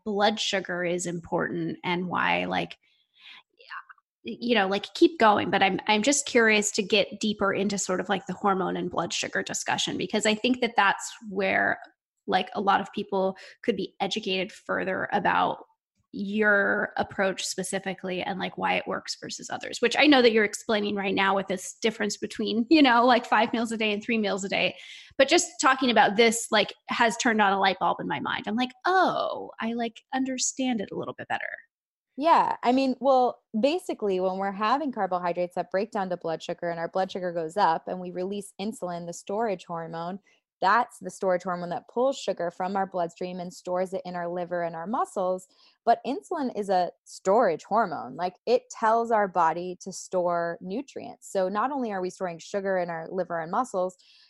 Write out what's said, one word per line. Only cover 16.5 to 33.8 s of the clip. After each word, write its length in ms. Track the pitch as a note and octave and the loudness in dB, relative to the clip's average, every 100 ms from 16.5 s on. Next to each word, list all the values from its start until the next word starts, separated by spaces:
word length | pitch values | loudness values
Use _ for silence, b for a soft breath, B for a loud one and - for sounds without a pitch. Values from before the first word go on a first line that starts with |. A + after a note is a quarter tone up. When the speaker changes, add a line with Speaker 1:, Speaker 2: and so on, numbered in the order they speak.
| G3+ G3 G3+ G3 - | 4 4 0 -2 -4
Speaker 1:
approach 480 | G3+ - G3 F#3 | -4 0 -2 -2
specifically 800 | - - F#3 F#3+ F#3+ F3+ F#3+ F3+ | -6 -6 -4 -6 -6 -8 -6 -6
and, 160 | - F#3+ | -6 -6
like, 180 | F3+ F3+ | -6 -4
why 160 | F#3 | -2
it 120 | - - | 0 -2
works 300 | - - - | -6 -8 -10
versus 300 | - - - | -10 -12 -10
others, 300 | - - - | -10 -8 -2
which 160 | A#3 - | 0 4
I 80 | C#4+ | 6
know 160 | C4+ | 8
that 100 | A#3+ | 8
you're 120 | A3 | 6
explaining 500 | G#3 - - G#3+ G#3 | 2 -2 -4 -2 -2
right 200 | G3+ G3 | -4 -2
now 200 | F#3+ G3 | 0 2
with 140 | G3 F#3+ | 0 -2
this 260 | F#3+ - - | -6 -8 -4
difference 340 | A3+ G#3+ G#3 - | -2 -2 -4 -4
between, 500 | G#3+ - G#3 G#3+ A3+ | -8 -6 -2 0 4
you 120 | D#4+ | 6
know, 220 | C4+ A#3 | 8 8
like, 220 | B3 A#3 B3 | 6 4 4
five 260 | A3+ A#3 | 2 2
meals 200 | A#3 A3+ | 0 -2
a 40 | A3+ | -2
day 160 | A3 | -2
and 100 | G#3 | -2
three 160 | G#3+ A3+ | -2 0
meals 260 | G3+ F#3+ | 0 -2
a 40 | G3 | -2
day. 280 | F#3 F3 - B B B - | 0 -2 -4 B B B 2
But 100 | C4+ | 4
just 220 | E4+ - - | 4 2 0
talking 300 | D4 C4 C4+ | 2 2 4
about 260 | A3 F#3+ G#3 | 4 4 6
this, 300 | A#3 A3+ - | 4 2 0
like, 200 | G#3+ F#3+ - - | 0 0 -4 -6
has 280 | A3 A#3 A3 | 0 0 2
turned 260 | B3 G#3+ | 0 4
on 100 | G3+ | 4
a 60 | G3 | 4
light 180 | G3 F#3 | 2 2
bulb 180 | F3 F3 | 0 0
in 60 | F3+ | -2
my 140 | D#3 | -4
mind. 260 | - - - | -4 -4 -2
I'm 100 | A3 | -2
like, 160 | B3+ - - | -4 -4 0
"Oh, 640 | F#4 E4 D3+ - - G2 - | 4 4 2 -2 -6 -10 -8
I, 120 | A3+ | -6
like, 300 | A#3 A#3 - - | -4 -6 -8 -8
understand 640 | C4 C4 B3+ - - B3+ A3+ | -4 -2 -2 -4 -2 -2 -2
it 100 | - | -4
a 40 | - | -8
little 180 | B2+ | -8
bit 120 | - A#2 | -10 -6
better." 220 | A2+ - - - _ _ _ _ - | -6 -6 -12 -18 _ _ _ _ -2
Speaker 2:
Yeah, 400 | D#4 C#4 F3 - | 4 4 4 0
I 100 | A#3 | 2
mean, 240 | B3+ C4+ - | 4 2 2
well, 420 | C4+ C4 B3 - _ G#3+ | 4 4 4 0 _ 0
basically, 600 | C4+ F4 | 2 0